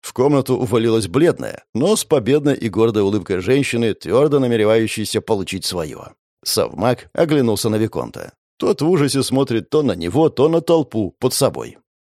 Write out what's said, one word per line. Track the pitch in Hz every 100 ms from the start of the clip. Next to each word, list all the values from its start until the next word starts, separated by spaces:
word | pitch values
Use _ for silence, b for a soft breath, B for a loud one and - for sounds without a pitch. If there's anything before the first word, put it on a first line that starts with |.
В | -
комнату | - 139 139 127 131
увалилась | 110 117 113 113 95
бледная, | 131 170 - 53 - _
но | 110 175 220
с | -
победной | 143 107 147 143 131
и | 113
гордой | 98 113 107
улыбкой | 98 104 85 92
женщины, | 92 139 131 117 113
твердо | - 80 117 151 143
намеревающейся | 123 117 107 113 110 113 101 110
получить | - 101 92 95 -
свое. | 87 78 50 - - _ _ -
Совмак | 107 71 - 117 123 -
оглянулся | - 165 147 117 101 113
на | 107
Виконта. | 110 - 60 - 50 - _ -
Тот | - -
в | 151
ужасе | 175 143 135
смотрит | 120 131 135 113 -
то | 151
на | 135
него, | 87 85 127 160
то | - 156
на | 165
толпу | 165 165 131 113 92 -
под | 131
собой. | - 131 67 58 - _ _ _